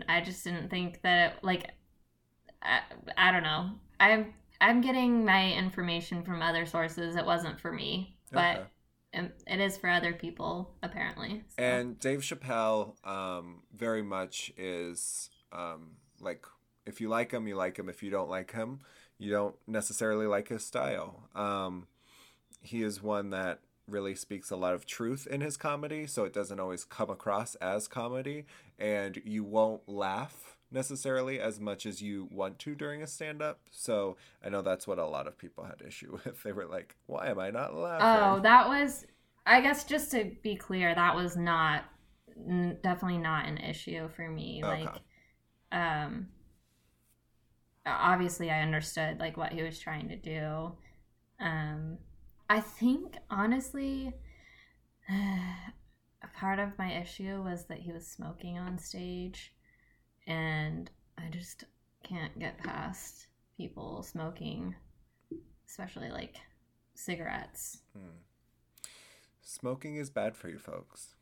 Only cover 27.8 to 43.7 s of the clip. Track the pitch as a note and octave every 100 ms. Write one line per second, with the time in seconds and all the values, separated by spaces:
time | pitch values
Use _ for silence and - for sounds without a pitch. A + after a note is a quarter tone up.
27.8 | - B2+ A#2+ B2+ C3+ D3 C#3+ - - -
28.8 | G#2+ G#2 G2 F#2 A2 G#2+ G#2 A2 A2 G#2+
29.8 | - G2+ F#2+ G2+ C#3+ - - - _ C3
30.8 | C3 C3+ C#3 C3 C3 C3 A2 G#2 G#2 G2
31.8 | G#2+ F#2 G#2 G2+ F#2 F#2+ F#2+ - D3+ D3
32.8 | D3 D3 D#3 - D#3 D3+ D3+ - _ -
33.8 | - G#2+ G2 F2+ - _ G2 G2 F#2+ F#2
34.8 | - F2+ D#2 D2 D2+ - E2+ - E2 -
35.8 | - - - F2+ - - G#2+ G2 E2+ F2+
36.8 | E2+ - - - - G2 F#2+ A2+ C#3 E3
37.8 | F3 E3 A3+ A3 G3 G3 G#3+ A#3 A3+ C#4+
38.8 | C#4+ - - _ _ _ - B3 C#4 C#4+
39.8 | - D4 D4+ B3 G3 - G#3+ G3+ - F#3
40.8 | F3 E3+ F3 F3 F3 F3 E3+ E3 D#3+ D3+
41.8 | - - - _ - - - F3+ F3 F3
42.8 | F#3 F3+ F#3 E3+ D#3+ D#3 D3+ D3+ -